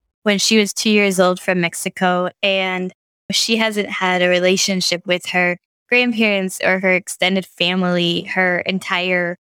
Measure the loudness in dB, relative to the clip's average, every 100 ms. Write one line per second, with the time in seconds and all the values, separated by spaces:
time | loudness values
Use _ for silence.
0 | _ _ -2 0 2 2 2 0 2 4
1 | 4 4 2 2 0 0 0 -4 -10 -2
2 | 0 0 -2 -2 -2 0 -2 -4 -6 -10
3 | _ _ -6 -4 0 0 0 -2 -6 -2
4 | 0 2 2 2 2 2 0 -2 -2 -4
5 | -2 -4 -2 0 0 -2 _ _ -2 0
6 | 2 2 2 0 -2 -2 0 0 2 0
7 | -2 -4 0 0 -4 -4 -2 0 0 0
8 | 0 -2 -4 0 0 0 -2 -6 -4 -4
9 | 0 -2 -2 -6 _